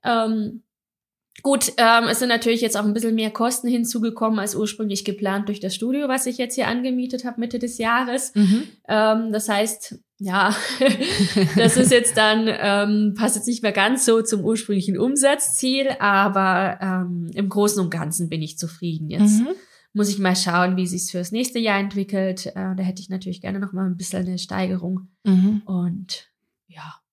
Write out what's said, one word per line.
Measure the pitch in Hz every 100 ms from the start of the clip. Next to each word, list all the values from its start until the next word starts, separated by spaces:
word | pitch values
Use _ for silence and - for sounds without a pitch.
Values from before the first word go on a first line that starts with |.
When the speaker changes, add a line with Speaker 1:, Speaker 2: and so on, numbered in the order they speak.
Speaker 1:
Ähm, | - 233 220 220 208 - _ _ _ _ _ _ _ -
gut, | - 277 - -
ähm, | 233 233 233
es | -
sind | 247
natürlich | 233 233 226
jetzt | 233 202
auch | 208
ein |
bisschen | 214 226 220
mehr | 220
Kosten | 214 233 254 247
hinzugekommen | 247 233 240 226 226 220 220
als | 202 196
ursprünglich | 214 - 220 202 -
geplant | 202 202 196 202
durch | 208
das | 190
Studio, | 185 233 269 285
was | 262 254
ich | 247
jetzt | 240 247
hier | 240
angemietet | 240 254 254 254 254 247
habe | 240
Mitte | 233 240
des | 240 240
Jahres. | 226 233 254 254 - 208
Speaker 2:
Mhm. | 202 214 302 - -
Speaker 1:
Ähm, | 214 220 220 226
das | 214 220
heißt, | 202 220 214 - - _ _
ja, | 196 185 196 208 - 254
<laughs> | 262 - 311 381 185 - 180 175
das | 226 254
ist | 254
jetzt | 247 240 -
dann, | 214 220 220
ähm, | - 202 202 208 208 214 202
passt | 233 214
jetzt | -
nicht | 233
mehr | 214
ganz | 202 202 262 -
so | 226
zum | 226 214
ursprünglichen | 185 220 - 202 175 190
Umsatzziel, | 240 277 269 285 - - 262 269 269 -
aber, | 202 196 202 190 190 180 190 -
ähm, | 190 185 180 175 165
im | - 196
Großen | 202 208 208
und | 180
Ganzen | 170 151 165 170
bin | 160
ich | 156 -
zufrieden. | 170 165 175 160 156
Jetzt | 180 208 214
Speaker 2:
Mhm. | 254 381 - _ _
Speaker 1:
muss | 208 208
ich | 202
mal | 185 185
schauen, | 185 175 180 185
wie | 180
sich's | 180 -
fürs | 180 175
nächste | 220 247 240
Jahr | 226 196
entwickelt. | 196 196 196 196 190 185 -
Äh, | 190 190 190
da |
hätte | 185 185
ich | -
natürlich | 190 185 180
gerne | - 196
noch | 196
mal | 185 190
ein | 175
bisschen | 180 185 185
eine | 180
Steigerung. | - 190 185 185 175 185 190 _
Speaker 2:
Mhm. | 208 190 190 214 208
Speaker 1:
Und | 185 175 180 185 - - _ _ _ _
ja. | 160 156 - _